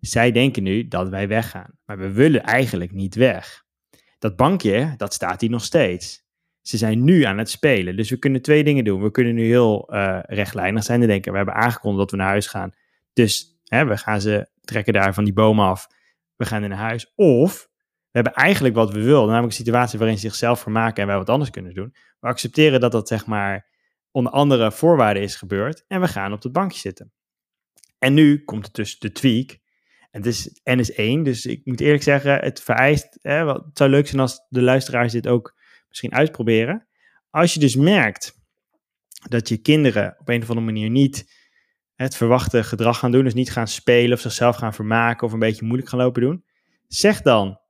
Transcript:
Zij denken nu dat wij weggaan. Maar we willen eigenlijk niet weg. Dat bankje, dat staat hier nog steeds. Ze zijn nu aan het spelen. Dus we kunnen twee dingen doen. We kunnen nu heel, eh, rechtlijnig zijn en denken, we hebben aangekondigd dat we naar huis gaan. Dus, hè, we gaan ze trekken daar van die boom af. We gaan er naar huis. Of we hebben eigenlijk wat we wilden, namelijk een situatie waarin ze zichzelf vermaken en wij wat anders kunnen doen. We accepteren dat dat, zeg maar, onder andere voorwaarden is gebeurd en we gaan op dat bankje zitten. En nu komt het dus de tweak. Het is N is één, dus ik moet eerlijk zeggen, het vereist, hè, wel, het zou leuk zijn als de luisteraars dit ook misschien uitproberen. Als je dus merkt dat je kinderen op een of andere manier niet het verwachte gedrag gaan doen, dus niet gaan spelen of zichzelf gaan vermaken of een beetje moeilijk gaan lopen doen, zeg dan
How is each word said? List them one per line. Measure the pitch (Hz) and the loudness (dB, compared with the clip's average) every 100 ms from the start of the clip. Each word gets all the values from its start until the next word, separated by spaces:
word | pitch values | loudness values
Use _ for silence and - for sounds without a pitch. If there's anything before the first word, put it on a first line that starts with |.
Zij | - 120 120 | -4 2 2
denken | 117 135 117 | 4 2 0
nu | 95 101 120 | -2 -4 -4
dat | 87 92 | -6 -6
wij | 95 101 | -6 -2
weggaan. | 110 117 - 90 _ | -2 -4 -12 -20 _
Maar | _ 101 | _ -10
we | 95 | -6
willen | 101 151 131 | 2 4 4
eigenlijk | - 120 127 95 87 | 0 0 0 -4 -8
niet | 98 95 | -8 -8
weg. | 104 127 87 - - _ _ _ _ _ _ | 2 2 2 -10 -20 _ _ _ _ _ _
Dat | 110 87 | -6 2
bankje, | 135 190 107 101 156 135 | 2 2 0 0 -2 -6
dat | 101 | -8
staat | - 90 92 | -6 -6 -4
hier | 117 | -4
nog | 117 | -4
steeds. | - 170 110 90 - - _ _ _ _ | -2 0 0 -2 -12 -18 _ _ _ _
Ze | - 107 | -10 -4
zijn | 110 110 | -2 2
nu | 120 180 | 4 4
aan | 123 98 | 4 0
het | 113 | -6
spelen. | - 151 117 90 95 | -2 0 0 0 -4
Dus | 107 | -4
we | 127 | -2
kunnen | 147 131 | -2 -2
twee | 127 151 | 2 2
dingen | 151 143 | 4 2
doen. | 107 95 | 0 0
We | 104 | -2
kunnen | 117 120 | 0 0
nu | 117 113 | 2 2
heel, | 120 117 104 - | 4 4 0 -4
eh, | 104 98 95 | -4 -2 -4
rechtlijnig | - 101 101 104 92 110 | -6 -6 -4 -4 -4 -2
zijn | 104 120 | -2 0
en | 117 | 2
denken, | 98 98 | 0 -2
we | 98 | -4
hebben | 98 | -4
aangekondigd | - 120 113 107 98 | 0 -2 -2 -4 -2
dat | 98 | -2
we | 98 | -2
naar | 95 | -2
huis | 101 - | -2 -4
gaan. | 104 92 _ _ _ _ | -8 -10 _ _ _ _
Dus, | - 113 - - _ | 0 2 0 -8 _
hè, | _ 117 143 | _ -2 0
we | 101 | -2
gaan | - 107 | -2 -4
ze | 104 104 - _ | -2 -2 -4 _
trekken | - 110 101 | -8 -6 0
daar | 101 98 | 2 2
van | 95 | 0
die | 104 | -2
boom | 98 110 107 | 4 4 4
af. | 98 95 - _ _ _ _ _ | 2 0 -8 _ _ _ _ _
We | |
gaan | 113 110 | -6 -6
er | 104 | -6
naar | 98 | -6
huis. | 110 117 - | -6 -8 -10
Of | - 190 120 170 - _ _ _ _ _ | 2 4 6 2 0 _ _ _ _ _
we | 120 | -2
hebben | 117 | -2
eigenlijk | - 151 196 135 | 2 2 2 2
wat | 113 110 | 2 0
we | 104 | 0
wilden, | 113 147 107 | 2 4 4
namelijk | 117 120 | 2 0
een | - | -4
situatie | 117 120 120 110 | -2 0 0 -2
waarin | 113 104 | -2 -2
ze | 107 | -6
zichzelf | - 120 120 | -4 -2 -2
vermaken | - 110 113 110 | -2 -2 -2 -2
en | 101 | -4
wij | 101 | -4
wat | 95 | 0
anders | 127 143 | 0 -2
kunnen | - 92 | -8 -14
doen. | 90 110 _ _ _ | -12 -14 _ _ _
We | 120 | -8
accepteren | 127 120 151 156 131 | -6 -6 2 4 4
dat | 120 | 2
dat, | 117 104 | 0 -4
zeg | 110 - | -6 -4
maar, | 104 101 101 _ _ _ _ _ | -4 -4 -6 _ _ _ _ _
onder | 135 123 | -4 -2
andere | 139 147 127 110 | 2 4 4 2
voorwaarden | - 160 165 110 98 | 2 2 4 4 2
is | 101 - | -4 -10
gebeurd | 95 101 117 160 _ | -8 -4 -4 -8 _
en | 190 | -2
we | 180 | -2
gaan | - 98 | -2 -8
op | 104 | -8
dat | 127 | -6
bankje | 143 196 - | -4 -4 -6
zitten. | 98 92 - _ _ _ _ _ _ _ _ _ | -12 -14 -20 _ _ _ _ _ _ _ _ _
En | 131 | 2
nu | 143 151 147 | 6 6 4
komt | - 110 104 | -2 -10 -10
het | |
dus | - 101 - | -8 -10 -8
de | 110 | -10
tweak. | - 135 117 131 - _ _ _ _ _ | -2 0 0 -4 -14 _ _ _ _ _
Het | 113 104 | -8 -6
is | 110 - _ - | -6 -10 _ -2
N | 127 | -2
is | 120 | -2
één, | - 110 143 | -2 -2 0
dus | 147 117 123 | -2 -4 -8
ik | 120 | -10
moet | 135 120 | -8 -2
eerlijk | 143 147 | 2 2
zeggen, | 143 139 139 139 | 2 2 2 0
het | - - | -2 -8
vereist, | - 117 135 147 - _ | -4 2 2 2 -4 _
hè, | - 147 | -4 -2
wel, | 165 | -2
het | 135 156 - | -4 -8 2
zou | 139 | 4
leuk | 139 143 | 4 2
zijn | 135 | 0
als | 131 - _ | -2 -4 _
de | 127 | 0
luisteraars | 123 131 - 123 120 | 4 2 0 -2 -2
dit | 117 - | -2 0
ook | 123 117 _ _ _ _ | -2 -2 _ _ _ _
misschien | - 117 | -12 -6
uitproberen. | 123 156 - 113 110 117 208 _ _ _ _ _ | 0 -2 0 0 2 0 -6 _ _ _ _ _
Als | 151 170 | 0 0
je | 165 | 4
dus | 143 120 | 2 4
merkt | 156 202 113 - - _ _ _ _ _ _ _ _ - - | 2 4 0 -4 -16 _ _ _ _ _ _ _ _ -20 -6
dat | 120 110 | -4 -2
je | 113 | -4
kinderen | - 151 143 107 101 - | 2 4 4 2 -2 -6
op | - | -4
een | 120 | -4
of | 113 | -2
andere | 117 113 | -4 -4
manier | 110 107 | -4 0
niet | 123 139 139 - _ _ _ _ _ _ | 2 2 0 -16 _ _ _ _ _ _
het | _ 131 - | _ -8 -2
verwachte | 117 123 - 120 | 2 2 2 -2
gedrag | 110 113 117 120 | -2 -2 0 0
gaan | 127 | 2
doen, | 123 | 2
dus | 131 | 2
niet | 117 127 | -2 -4
gaan | - 110 | -4 -6
spelen | - - 120 120 | -4 2 4 4
of | 120 | 0
zichzelf | 117 - 120 117 | -4 0 0 0
gaan | 113 | -6
vermaken | 107 107 113 117 117 117 | -6 0 2 2 -2 -6
of | |
een | 113 | -2
beetje | 113 107 | -2 -2
moeilijk | 113 123 131 | -4 -6 -4
gaan | 123 | -2
lopen | 127 120 | 0 0
doen, | 123 175 _ _ _ _ _ | -2 -4 _ _ _ _ _
zeg | - 208 214 | 0 2 2
dan | 147 113 98 98 _ | 4 4 2 -6 _